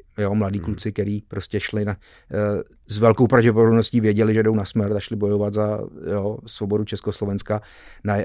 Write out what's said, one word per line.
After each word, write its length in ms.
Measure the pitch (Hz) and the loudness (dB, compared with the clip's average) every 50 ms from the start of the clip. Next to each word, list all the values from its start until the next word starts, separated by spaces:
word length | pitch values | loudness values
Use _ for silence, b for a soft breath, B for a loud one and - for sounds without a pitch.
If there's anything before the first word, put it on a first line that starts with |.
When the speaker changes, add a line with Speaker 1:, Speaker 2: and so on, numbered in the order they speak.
| - _ - - | -20 _ -6 -4
Speaker 1:
jo, 160 | 104 98 101 | -2 0 0
mladí 240 | 107 104 95 98 98 | 0 0 0 -2 -4
Speaker 2:
Mhm. 60 | 85 | -4
Speaker 1:
kluci, 280 | - 104 - - 113 | -4 -6 -4 -6 -6
který 300 | 101 - 101 101 104 104 | -4 -2 -2 -2 -2 -6
prostě 380 | - - - 101 - - - 101 | -6 -8 -10 -10 -8 -6 -6 -6
šli 240 | - - - 107 104 | -6 -4 -4 -4 -2
na, 120 | 101 101 - b b b b b b | -2 -4 -8 b b b b b b
eh, 320 | - 104 104 104 104 90 - _ - _ _ - | -4 -2 -2 0 -2 -2 -6 _ -14 _ _ -8
s 100 | 104 104 | -2 4
velkou 280 | 113 117 110 - 127 | 4 4 6 6 4
pravděpodobností 760 | 107 135 123 113 120 107 110 113 113 113 117 110 - - 120 | 6 6 6 6 6 6 6 6 6 6 4 2 2 0 0
věděli, 340 | 107 107 104 104 110 110 107 | 2 2 2 2 2 2 2
že 80 | 110 | 2
jdou 120 | 107 110 110 | 2 2 2
na 100 | 107 98 | 0 -2
smrt 280 | - - 110 104 101 | -2 -2 -2 0 0
a 80 | 107 101 | -2 -4
šli 160 | - - 113 | -4 -6 -6
bojovat 380 | 104 104 101 104 101 104 104 101 | -2 -2 0 0 0 -2 -2 -2
za, 260 | 107 107 104 107 107 104 - - - - - | -2 -2 -2 -2 -4 -8 -10 -12 -10 -6 -4
jo, 280 | 98 101 98 104 107 - - | -4 -2 -2 -4 -6 -8 -12
svobodu 380 | 113 - - 107 98 104 104 107 | -14 -10 -8 -4 -2 -2 -2 -2
Československa 800 | - 110 98 - 107 101 - 107 101 98 98 - - 107 107 b b b b b b b b b | -2 -6 -8 -6 -6 -6 -4 -4 -4 -4 -4 -4 -4 -4 -6 b b b b b b b b b
na, 120 | 104 101 101 | -2 -2 -2